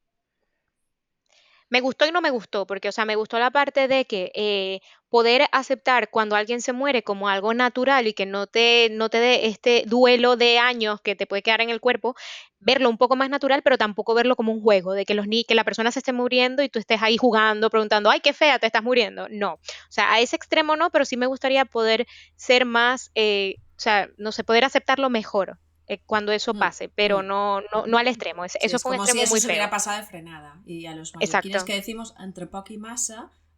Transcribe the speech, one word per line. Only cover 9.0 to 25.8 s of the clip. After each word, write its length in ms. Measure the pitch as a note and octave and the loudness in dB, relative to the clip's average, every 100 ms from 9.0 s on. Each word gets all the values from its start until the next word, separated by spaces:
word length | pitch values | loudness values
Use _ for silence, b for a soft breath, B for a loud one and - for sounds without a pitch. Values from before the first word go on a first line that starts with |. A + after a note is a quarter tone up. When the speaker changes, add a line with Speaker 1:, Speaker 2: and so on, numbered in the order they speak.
| A3 | -2
Speaker 1:
te 100 | A3+ | 2
dé 280 | A#3+ B3 A3 | 2 2 0
este 360 | G3 B3 A#3+ A3 | -2 2 2 2
duelo 520 | A#3+ B3 B3 A#3+ A#3+ | 4 4 6 4 4
de 220 | A#3+ A#3+ | 4 4
años 420 | A#3+ B3 G#3+ G#3 | 2 0 -4 -4
que 140 | - G3+ | -4 -6
te 120 | G3 | -4
puede 160 | G3+ | -4
quedar 160 | A3+ A3 | 0 0
en 100 | A#3 | 0
el 120 | A3+ | -2
cuerpo, 340 | B3 A#3+ A3+ - B B B _ | 0 0 -2 -6 B B B _
verlo 300 | - C4 B3+ | 0 2 2
un 80 | A3+ | 2
poco 200 | B3 C4 | 2 2
más 120 | C4+ | 0
natural, 340 | C#4 C4+ C#4 | -2 0 2
pero 140 | C#4+ C4 | 2 2
tampoco 360 | G#3+ G#3 G#3 | 2 -2 0
verlo 240 | A3+ B3 B3 | 2 2 0
como 160 | A3+ | -2
un 80 | A3 | 0
juego, 320 | G#3+ G3 F3+ | 2 2 2
de 120 | G3 G3 | -4 -2
que 80 | |
los 140 | G#3 G#3 | -2 -2
ni-, 160 | A3+ | -2
que 120 | A3+ A3+ | 0 0
la 100 | G#3+ | 0
persona 260 | G3+ A3+ | -2 -2
se 80 | C4 | -2
esté 140 | B3+ | -4
muriendo 500 | B3 B3 B3+ B3+ C4 | -4 -2 0 0 0
y 60 | C#4 | -2
tú 100 | A3+ | -2
estés 220 | - A3 | -2 0
ahí 160 | A3 A#3 | 2 2
jugando, 520 | B3+ G#3+ G#3+ G#3+ A3 | 2 4 2 2 2
preguntando, 400 | A3 G#3+ G#3+ G#3 | 2 2 2 4
"Ay, 120 | D4 | 2
qué 100 | D4 | 2
fea, 280 | C#4 D4+ B3 | 2 2 2
te 80 | A3+ | 0
estás 160 | A3+ | 0
muriendo". 440 | A3 B3+ G3 F#3+ F#3+ | 0 0 0 -4 -12
No. 240 | G#3+ G3 D#3 | -6 -6 -6
O 40 | - B B | -14 B B
sea, 240 | - G#3 | -2 2
a 80 | A3 | 2
ese 160 | B3 E4 | 0 -2
extremo 400 | - D#4 D#4 D#4 | -4 -2 0 0
no, 120 | E4+ | 0
pero 140 | D#4 | 0
sí 140 | C4+ B3 | 0 -2
me 80 | B3+ | -4
gustaría 400 | C4+ C4+ C4+ C4+ | -2 0 0 0
poder 420 | A#3 A3 A3+ A#3+ B B B | 0 0 0 -2 B B B
ser 260 | - B3+ B3 | 2 2 4
más, 460 | A#3 A#3+ B3+ - - | 2 2 0 -4 -2
eh, 400 | G#3+ G3+ G3 - - - | 0 0 -2 -6 -16 -6
o 20 | |
sea, 300 | - G#3 F3+ - | 0 0 0 -6
no 140 | G#3 | -10
sé, 120 | G#3+ A3 | -6 0
poder 180 | A3+ C4 | 4 4
aceptarlo 440 | C4 - C4+ C4+ | 2 0 0 0
mejor, 480 | A#3 G#3 G#3 F3+ - _ _ | 0 -2 -2 -4 -6 _ _